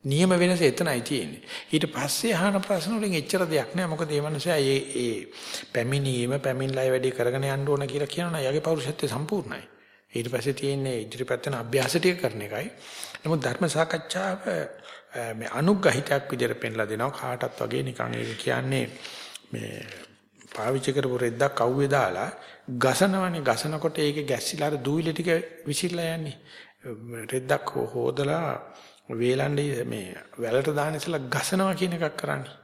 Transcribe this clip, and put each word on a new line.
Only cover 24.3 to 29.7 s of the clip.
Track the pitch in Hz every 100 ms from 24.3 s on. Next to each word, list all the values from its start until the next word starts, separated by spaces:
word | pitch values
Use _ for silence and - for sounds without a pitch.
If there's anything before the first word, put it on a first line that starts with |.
| 123 - 147 147
අර | 147
දූවිලි | 131 156 165
ටික | 156 175 165 165 -
විසිරලා | - 143 180 170 165
යන්නේ. | 165 151 127 - - - _ 135 110 117 117 110
රෙද්දක් | 131 131 143 -
හෝ-, | 135 117
හොදලා | 123 127 131 143 160 156 131 - - - - -
වේලන්නේ | 120 120 131 143 143 147